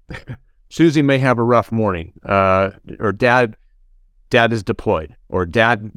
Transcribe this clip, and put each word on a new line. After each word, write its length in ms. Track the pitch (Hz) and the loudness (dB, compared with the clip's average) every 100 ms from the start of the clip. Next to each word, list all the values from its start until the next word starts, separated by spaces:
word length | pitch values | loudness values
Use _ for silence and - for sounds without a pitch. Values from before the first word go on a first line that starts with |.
| _ | _
<laughs> 100 | 123 - 120 _ _ _ | -18 -16 -18 _ _ _
Susie 320 | - 165 151 | 0 2 2
may 160 | 139 135 | 2 2
have 200 | 135 120 | 0 0
a 40 | |
rough 300 | 117 117 - | 2 2 0
morning, 400 | 113 104 90 82 - - | -2 -2 -4 -8 -16 -2
uh, 440 | 98 95 95 95 - - - | 0 2 2 0 -6 -18 -6
or 120 | 107 | -6
dad, 440 | 98 123 127 117 - _ _ _ _ _ _ _ | 0 2 2 0 -6 _ _ _ _ _ _ _
dad 220 | 123 117 | 2 2
is 100 | 113 | 0
deployed, 540 | 95 107 110 82 78 - _ | -4 -4 -2 -2 -4 -18 _
or 180 | 92 87 | -6 -2
dad, 440 | 113 113 110 107 | 0 2 0 -6